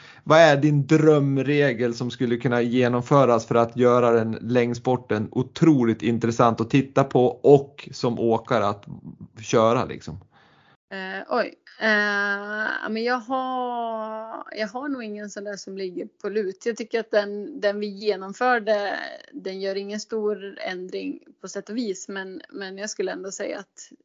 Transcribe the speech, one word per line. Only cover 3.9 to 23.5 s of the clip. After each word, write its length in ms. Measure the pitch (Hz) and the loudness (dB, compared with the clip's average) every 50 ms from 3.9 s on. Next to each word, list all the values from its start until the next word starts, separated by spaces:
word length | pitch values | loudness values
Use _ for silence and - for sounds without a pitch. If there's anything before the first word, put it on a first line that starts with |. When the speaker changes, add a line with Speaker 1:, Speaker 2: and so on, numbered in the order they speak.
| 120 123 120 120 | 6 6 4 4
Speaker 1:
den 220 | 117 117 113 113 110 - | 4 4 2 0 -4 -6
längdsporten 880 | - 110 120 123 120 120 120 120 - 131 127 123 123 - 107 107 110 - | -4 0 2 2 2 2 0 -4 -2 0 0 0 0 -2 -2 -2 -2 -2
otroligt 720 | - 131 127 - - - 165 165 156 135 120 113 110 110 - | -2 -4 -4 -4 -2 2 4 6 6 6 4 2 2 0 0
intressant 580 | 113 117 113 117 117 113 - 127 117 113 - | -2 0 0 0 -2 2 4 4 2 4 0
att 100 | 110 117 | -2 2
titta 340 | - 139 135 - - 139 135 | 2 2 2 2 2 0 0
på 220 | 139 - 135 123 | 2 4 2 2
och 640 | 123 - - - 123 147 139 139 - - - - - - | 2 0 2 6 8 8 8 6 2 -14 -20 -20 -18 -12
som 260 | - - 127 117 - | -4 -4 -4 -2 0
åkare 500 | 110 117 113 117 117 - 127 113 101 101 | 0 0 0 0 0 0 0 0 2 0
att 160 | 104 104 - - - - - - - - 104 - _ - 110 | -2 -4 -8 -18 -18 -16 -16 -18 -18 -18 -20 -20 _ -18 -8
köra 420 | - - 120 110 113 117 127 101 | 0 2 4 4 6 4 2 0
liksom? 300 | 73 - - - - 78 95 - _ _ _ _ _ _ _ _ _ _ _ _ - 196 | -4 -6 -12 -12 -14 -14 -14 -16 _ _ _ _ _ _ _ _ _ _ _ _ -16 -14
Speaker 2:
Eh, 460 | 190 190 190 190 196 - - - 240 | -12 -12 -10 -10 -12 -8 -4 -2 -2
oj. 160 | 202 - - _ _ - - - | -2 -4 -6 _ _ -20 -12 -4
Eh, 80 | 208 220 214 208 208 208 202 202 202 202 202 202 202 208 208 214 214 - - - - | 0 0 2 2 2 0 0 -2 -2 -2 -2 -4 -6 -8 -6 -6 -4 -4 -4 -6 -6
ja, 60 | - | -6
men 140 | 214 220 226 | -6 -4 -2
jag 140 | 240 247 254 | -2 -2 -2
har, 1300 | 220 226 269 262 262 262 247 254 247 247 240 240 233 233 226 220 220 220 220 220 220 220 - - - - - - | -4 -4 -4 -4 -4 -4 -4 -4 -4 -4 -4 -6 -6 -6 -6 -6 -8 -8 -10 -12 -12 -12 -14 -14 -14 -12 -8 -8
jag 100 | 220 202 | -8 -6
har 200 | 196 247 277 294 | -6 -8 -6 -6
nog 140 | 277 254 233 | -6 -6 -8
ingen 280 | 214 208 208 214 208 | -10 -10 -10 -10 -12
sån 140 | - 214 202 | -12 -12 -10
där 120 | 208 202 | -10 -10
som 220 | 190 - - 196 196 | -12 -12 -12 -10 -8
ligger 300 | 190 185 180 175 190 214 _ _ - | -8 -8 -8 -8 -12 -12 _ _ -8
på 60 | 202 | -6
lut. 380 | 196 220 208 185 196 - - | -4 -4 -4 -4 -6 -6 -6
Jag 100 | 233 226 | -6 -6
tycker 240 | - 240 208 - 226 | -6 -6 -4 -4 -4
att 100 | 220 - | -4 0
den, 500 | - 214 202 202 202 208 208 - - 185 | 0 0 0 0 -6 -10 -10 -10 -10 -2
den 200 | 196 202 202 208 | -2 -2 -2 -2
vi 60 | 208 | -4
genomförde, 1120 | 208 196 196 220 208 196 185 190 190 196 - 247 254 247 240 214 208 214 208 202 190 - - - 69 - - - - - | -6 -8 -6 -2 -2 -2 -2 -4 -10 -6 -2 0 2 2 0 2 0 0 0 0 -2 -6 -6 -8 -10 -12 -16 -18 -18 -16
den 280 | - 185 190 190 190 | -12 -10 -10 -8 -6
gör 140 | 190 196 196 | -6 -6 -6
ingen 260 | 196 202 202 208 214 | -6 -6 -8 -10 -10
stor 580 | 208 - 233 220 208 208 214 190 190 196 190 - | -10 -6 -6 -4 -2 -2 -4 -4 -8 -14 -12 -10
ändring 600 | - 190 185 180 180 185 190 196 190 185 - - _ _ _ _ | -8 -8 -8 -8 -10 -8 -8 -8 -6 -8 -8 -10 _ _ _ _
på 80 | - 190 | -16 -12
sätt 200 | - 202 196 - | -12 -12 -10 -8
och 60 | 208 | -6
vis, 320 | 240 247 214 185 180 - - | -6 -4 -4 -6 -8 -8 -12
men, 320 | 196 196 190 190 185 180 - - | -10 -10 -10 -10 -12 -16 -16 -16
men 280 | - - 202 190 190 190 | -14 -12 -12 -12 -10 -10
jag 120 | 202 214 | -10 -10
skulle 220 | - - 196 190 - | -6 -6 -6 -6 -6
ändå 180 | - 185 196 | -8 -10 -12
säga 280 | 185 - 202 - | -10 -10 -8 -8